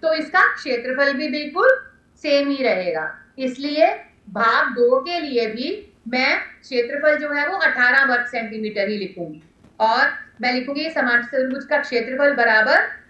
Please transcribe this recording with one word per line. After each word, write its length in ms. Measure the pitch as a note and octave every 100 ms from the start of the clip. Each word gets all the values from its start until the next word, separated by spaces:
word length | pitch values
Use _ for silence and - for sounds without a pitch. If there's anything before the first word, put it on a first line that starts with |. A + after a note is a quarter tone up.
तो 120 | D#4+
इसका 400 | D#4+ - F#4 -
क्षेत्रफल 580 | - D4 A#3+ B3+ C4 C#4
भी 160 | B3+ -
बिल्कुल 400 | D4 D4 F4 B4+ C5 - _ _ _
same 340 | D4+ C#4+ C#4+
ही 140 | C#4
रहेगा। 540 | A#3 F#3 F3 D#3+ - - _ -
इसलिए 680 | B3+ C4 D4 D4+ F4+ G4+ - _ -
भाग 380 | G3 A3+ C4 C#4+
दो 320 | B3 A#3+ C4
के 200 | D4 E4+
लिए 260 | D4 A#3+ A3
भी 460 | A#3 D4+ G#4 - _ A3+
मैं 320 | B3 C#4 F4+
क्षेत्रफल 760 | - - - B3 A#3+ D4 D4+ D4
जो 140 | D4
है, 160 | C#4+ F#4+
वो 80 | G4
अठारह 480 | - B3+ B3 C4+
वर्ग 220 | C4 A#3+ A#3+
centimeter 640 | A#3 A3 A3 G#3+ G#3 G3
ही 100 | G#3
लिखूंगी, 440 | F3+ F3+ D#3+ D3+ - _ _ -
और 300 | A3 A#3+ C4+ - - -
मैं 120 | B3
लिखूंगी 380 | B3+ B3+ C#4+ D#4+
समांतर 360 | D#4 B3 A#3+ A#3
चतुर्भुज 380 | C4 C4 C#4
का 140 | - C#4+
क्षेत्रफल 560 | - A#3 G#3+ C4 C#4+
बराबर 540 | B3 A3+ A3 A#3 - - -